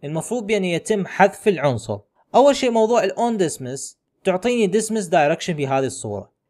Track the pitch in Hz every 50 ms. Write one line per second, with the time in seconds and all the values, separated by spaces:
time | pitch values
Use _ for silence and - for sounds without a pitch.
0 | - 143 156 160 - - 226 247 208 196 220 202 190 202 - 214 214 - 220 202
1 | 185 - - - 196 196 196 - - 214 190 143 139 143 123 107 - - 104 101
2 | _ _ _ _ _ - - 226 277 285 277 277 269 247 233 226 220 220 240 160
3 | 170 196 - - 233 240 226 202 180 151 - - 131 123 135 139 - - - _
4 | _ _ _ _ - 190 180 185 185 247 247 233 214 185 175 220 214 220 220 220
5 | 190 160 185 165 147 147 165 - - - 165 147 139 131 135 135 135 135 - -
6 | - 110 101 98 90 _ _ _ _